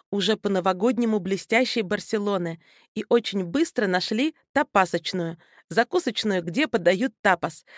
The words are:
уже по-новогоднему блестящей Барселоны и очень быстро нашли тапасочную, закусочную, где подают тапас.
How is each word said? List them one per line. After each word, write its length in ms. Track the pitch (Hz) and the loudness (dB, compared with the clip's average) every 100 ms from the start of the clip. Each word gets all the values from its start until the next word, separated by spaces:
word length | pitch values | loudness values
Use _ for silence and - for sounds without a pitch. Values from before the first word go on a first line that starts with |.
| _ | _
уже 260 | 202 190 214 | -2 0 0
по-новогоднему 840 | 202 190 180 185 226 233 233 214 | 0 0 0 2 2 2 2 0
блестящей 600 | 180 190 - 226 262 240 | -2 -4 0 0 2 -2
Барселоны 800 | 185 202 - 214 202 196 170 165 _ _ _ | -2 -4 -2 -2 0 0 -2 -6 _ _ _
и 120 | - - | -8 0
очень 340 | 240 233 196 175 | 0 2 -4 -2
быстро 420 | 262 330 - 202 | -2 -2 0 0
нашли 480 | 180 - 220 302 - _ | 0 0 -2 -2 -4 _
тапасочную, 880 | 277 294 202 180 170 - 180 165 165 _ _ - | -2 2 2 2 0 -2 -4 -4 -8 _ _ -2
закусочную, 720 | 170 240 359 262 208 214 185 | 0 2 0 0 -2 0 0
где 240 | 165 170 311 | 0 -2 0
подают 460 | 220 170 190 262 - | 0 2 0 -2 0
тапас. 440 | 208 180 160 - - | 0 2 -2 -8 -16